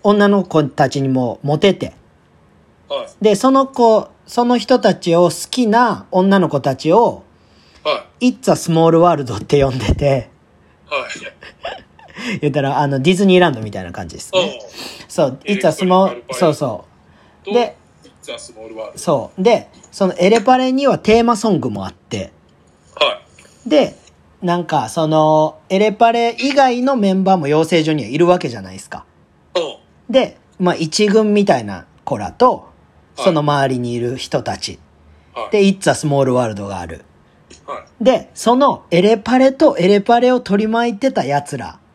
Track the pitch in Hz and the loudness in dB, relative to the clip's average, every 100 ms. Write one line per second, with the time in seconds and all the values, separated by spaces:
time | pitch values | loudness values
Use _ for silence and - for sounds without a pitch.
0 | 202 208 202 202 185 160 143 - 135 147 | 4 4 4 2 2 0 0 0 -2 0
1 | 135 131 123 - 143 151 202 185 - - | -2 -2 -2 -6 -4 2 2 0 -8 -14
2 | _ _ _ _ _ _ _ _ _ 269 | _ _ _ _ _ _ _ _ _ -10
3 | - _ 208 202 262 269 269 269 233 214 | -10 _ 0 2 4 2 0 2 4 4
4 | - _ _ - 240 240 - 254 202 190 | 0 _ _ -2 0 0 2 2 2 0
5 | - 170 175 - - - 226 226 247 - | 0 2 2 0 -8 -2 2 2 2 -2
6 | - 185 190 196 165 143 139 131 156 196 | -4 0 2 2 2 -2 -4 -4 2 2
7 | 220 107 _ _ _ _ _ _ - - | 2 -2 _ _ _ _ _ _ -6 -6
8 | - _ 247 254 - 165 - 165 165 165 | -8 _ -2 0 -2 -2 0 2 4 4
9 | 175 156 123 104 - 143 135 127 101 - | 4 2 -4 -10 0 2 2 -2 -2 0
10 | 143 135 - _ _ _ _ _ _ 143 | 0 -2 -6 _ _ _ _ _ _ -10
11 | 120 - - _ - _ - - _ _ | -8 -14 -16 _ -20 _ -14 -14 _ _
12 | - - 240 196 147 143 135 139 143 139 | -20 -14 -10 -4 -2 -2 -2 -2 -2 0
13 | 143 185 196 180 175 123 107 101 90 85 | 0 2 4 4 4 0 -8 -10 -12 -12
14 | 85 - - 185 - - - - - - | -14 -14 -4 -4 -4 -8 -18 -18 -18 -18
15 | - - 143 135 - 196 185 156 185 185 | -10 -4 -4 -4 -6 -2 0 0 0 2
16 | 190 - - 127 170 147 135 107 - _ | 2 -2 -12 -2 -2 0 -6 -8 -14 _
17 | _ _ _ _ - 233 233 - _ _ | _ _ _ _ -4 -2 -2 -8 _ _
18 | _ _ - 117 - - 110 110 107 - | _ _ -16 -16 -18 -20 -18 -14 -14 -8
19 | - 139 107 - 190 220 - _ _ - | -2 -2 -4 -6 -2 -2 -4 _ _ -4
20 | 190 - 180 226 214 254 254 262 277 165 | -4 0 2 2 4 2 2 0 0 0
21 | - 226 233 220 226 165 120 104 92 - | 2 2 2 0 0 -2 -2 -8 -12 -16
22 | _ 107 90 _ _ _ _ _ _ - | _ -10 -10 _ _ _ _ _ _ -4
23 | 143 104 _ _ _ _ 233 294 226 - | -2 -2 _ _ _ _ 0 2 2 -4
24 | _ _ _ _ 180 175 165 151 131 - | _ _ _ _ -4 -2 -2 -4 -2 -4
25 | 156 156 156 156 156 - _ 190 214 208 | 0 2 4 4 2 -4 _ 0 0 2
26 | 233 233 233 226 269 285 262 247 254 262 | 2 2 -2 -2 -2 2 2 2 -2 0
27 | 196 190 190 185 143 151 160 170 156 151 | 0 2 2 2 2 0 2 0 2 -2
28 | 107 147 175 175 151 117 92 95 - - | -4 0 2 2 0 -10 -14 -18 -16 -18
29 | - _ _ _ _ 180 156 - _ _ | -18 _ _ _ _ -6 -6 -10 _ _
30 | - 262 240 - _ _ 180 151 160 - | -2 -2 -2 -8 _ _ -2 -2 -4 0
31 | 208 220 214 208 196 135 104 92 - _ | 2 2 2 2 2 0 -2 -12 -16 _
32 | - 113 101 - 247 185 - _ _ _ | -10 -8 -8 0 2 2 -8 _ _ _
33 | _ - 190 160 147 143 135 127 123 120 | _ -2 0 0 0 0 0 -2 -4 -6
34 | 120 127 - 143 110 101 - 90 _ _ | -6 -8 -6 -6 -6 -10 -12 -14 _ _
35 | _ _ _ - 208 214 196 190 - - | _ _ _ -14 -4 2 2 2 -2 -2
36 | 151 139 135 123 120 101 98 92 85 85 | -2 0 0 0 -2 -6 -10 -10 -12 -14
37 | _ _ _ _ _ - - 123 - _ | _ _ _ _ _ -20 -16 -16 -16 _
38 | 247 233 - - 226 247 285 135 _ 170 | 0 0 -4 -4 0 4 2 0 _ 2
39 | 202 220 214 254 262 262 311 - 180 202 | 4 2 2 2 2 4 2 2 2 2
40 | 202 240 247 247 247 202 220 226 240 202 | 4 2 4 0 0 -2 0 -2 -2 -2
41 | 269 262 135 143 143 131 82 - _ | -2 -2 -2 -4 -4 -12 -12 -16 _